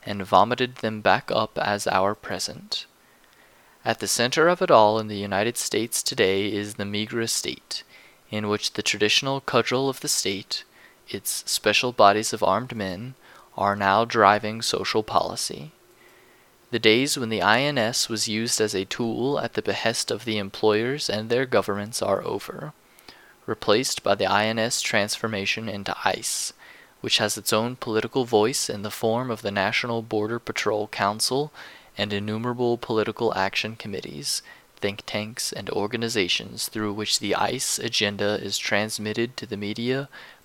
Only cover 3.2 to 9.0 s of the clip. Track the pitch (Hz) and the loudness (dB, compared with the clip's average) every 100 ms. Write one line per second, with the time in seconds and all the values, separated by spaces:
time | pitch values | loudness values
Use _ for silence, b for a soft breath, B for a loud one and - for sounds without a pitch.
3.2 | b b b b b b 117 - 101 - | b b b b b b -4 -2 0 0
4.2 | 120 160 165 180 180 120 104 110 107 101 | 2 4 4 4 6 8 8 4 -2 -4
5.2 | 101 95 113 120 - 104 120 - - 131 | -2 0 0 -2 -2 -2 -2 -4 -2 2
6.2 | 95 98 104 104 104 104 101 104 107 117 | 4 4 0 -2 -4 -6 -4 -4 -4 -2
7.2 | 113 - - - - - - B B B | -2 -2 -4 -8 -10 -12 -12 B B B
8.2 | B 107 104 104 - - - 107 | B -4 -2 -2 -2 -2 -2 2